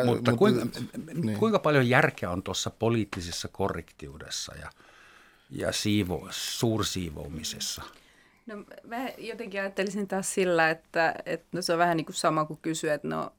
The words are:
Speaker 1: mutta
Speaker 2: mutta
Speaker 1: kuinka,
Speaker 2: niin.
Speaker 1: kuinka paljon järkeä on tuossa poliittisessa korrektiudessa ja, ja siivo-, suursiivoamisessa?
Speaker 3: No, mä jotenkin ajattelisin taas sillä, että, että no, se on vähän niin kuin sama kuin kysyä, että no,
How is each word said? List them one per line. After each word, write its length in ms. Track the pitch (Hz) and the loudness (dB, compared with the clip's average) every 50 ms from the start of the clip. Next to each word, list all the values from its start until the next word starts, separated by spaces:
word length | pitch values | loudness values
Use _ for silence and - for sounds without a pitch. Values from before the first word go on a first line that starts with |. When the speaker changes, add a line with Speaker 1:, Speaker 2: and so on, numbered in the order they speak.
| 127 | 6
Speaker 1:
mutta 260 | 120 117 113 117 123 | 6 4 4 4 4
Speaker 2:
mutta 20 | 120 120 | 6 6
Speaker 1:
kuinka, 280 | 190 214 - 117 - 117 - - 120 104 - - - - - | 6 6 6 4 0 -2 -6 -8 -10 -8 -8 -10 -10 -6 -4
Speaker 2:
niin. 240 | 160 165 110 107 104 | -2 0 0 2 2
Speaker 1:
kuinka 200 | - 226 208 190 | 4 4 4 4
paljon 300 | - 156 151 139 127 120 | 4 4 6 6 6 6
järkeä 420 | 120 139 151 - - - - 92 | 6 6 6 4 2 -2 -4 -2
on 120 | 87 92 | -2 -2
tuossa 280 | - - 92 - - 92 | -2 -4 -4 -4 -4 -6
poliittisessa 800 | - _ 113 113 117 117 101 - - 98 85 87 - - - - | -4 _ 0 2 2 2 0 -2 -4 -8 -8 -6 -6 -8 -8 -8
korrektiudessa 1040 | - - 95 98 - 85 82 - _ - 78 71 67 - 69 67 - - - - - | -4 -2 -2 -2 -2 -4 -8 -12 _ -16 -14 -14 -14 -14 -12 -8 -8 -8 -8 -8 -10
ja, 160 | 73 73 78 - - - - - - - - - - - - _ _ _ _ | -14 -14 -16 -16 -20 -20 -20 -20 -20 -20 -20 -20 -20 -20 -20 _ _ _ _
ja 220 | 135 - 95 87 | -8 -4 -2 -2
siivo-, 560 | - - - 107 104 104 98 87 87 69 - 95 | -2 0 0 2 2 2 2 0 -2 -4 -4 -8
suursiivoamisessa? 1500 | - - - - - - 127 117 110 104 98 - - 95 90 82 76 76 76 76 80 78 - - - - - - - - - - - - - _ _ _ _ _ _ _ _ | -8 -8 -6 -6 -2 0 0 0 2 0 0 -2 -2 -4 -6 -6 -6 -8 -10 -10 -10 -8 -8 -8 -8 -6 -8 -8 -8 -10 -12 -16 -18 -20 -20 _ _ _ _ _ _ _ _
Speaker 3:
No, 80 | 233 214 202 - - - - - | -16 -14 -14 -14 -16 -20 -20 -14
mä 220 | - 233 240 269 233 - - | -10 -8 -8 -8 -8 -10 -10
jotenkin 420 | 180 220 226 214 233 202 185 196 | -12 -10 -10 -10 -10 -8 -6 -6
ajattelisin 480 | 196 196 196 - 190 208 175 208 202 196 | -6 -4 -2 -2 -2 -2 -2 -4 -2 -2
taas 260 | 190 190 190 - - | -2 -2 -2 -2 0
sillä, 360 | 202 185 180 175 165 160 160 | 2 2 4 4 4 4 4
että, 440 | 160 - - _ - 170 165 156 - - - | 2 0 -6 _ 0 2 2 2 0 -2 -6
että 200 | - 160 165 - _ | -6 -6 -6 -6 _
no, 100 | - 170 | -6 -4
se 100 | 185 - | 0 0
on 60 | 170 165 | 4 4
vähän 180 | 175 175 165 | 4 4 4
niin 80 | 160 151 | 2 0
kuin 120 | - 185 | -4 -4
sama 280 | - - 170 156 156 151 | 0 0 2 2 2 0
kuin 140 | 156 156 - | -2 -6 -6
kysyä, 320 | - 165 160 160 - 156 151 | -4 -4 -2 -2 0 0 0
että 140 | 147 - 156 | 0 -2 -2
no, 240 | 160 160 - - - | -4 -4 -4 -6 -10